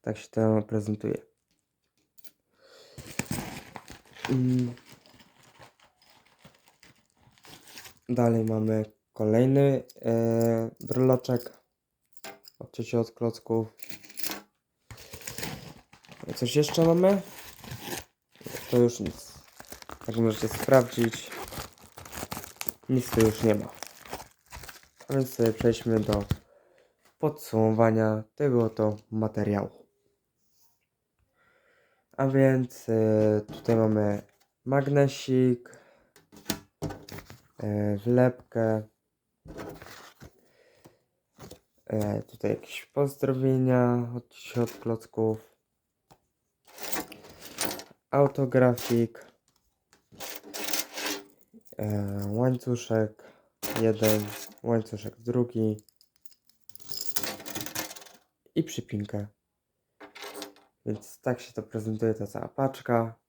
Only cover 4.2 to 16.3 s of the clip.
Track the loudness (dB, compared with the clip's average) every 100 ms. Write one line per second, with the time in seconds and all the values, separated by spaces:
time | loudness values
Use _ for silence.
4.2 | -2 2 4 2 0 -6 -18 -20 _ _
5.2 | _ _ -20 _ -20 _ _ _ _ _
6.2 | _ _ -20 _ _ _ -20 _ _ _
7.2 | _ _ -20 -20 -20 -20 -20 -20 -4 4
8.2 | 4 4 2 0 2 0 -2 _ _ -2
9.2 | 4 6 6 6 6 2 -4 -8 0 2
10.2 | 2 4 4 2 -2 -8 -6 2 4 4
11.2 | 2 -2 -4 -18 _ _ _ _ _ -20
12.2 | -18 -18 -20 _ -18 -10 -2 0 -2 -2
13.2 | -4 -4 -2 -2 -2 _ -20 -20 -20 -10
14.2 | -8 -10 -14 _ _ _ _ -20 -18 -16
15.2 | -14 -10 -10 -10 -16 -20 _ -20 _ -18
16.2 | -12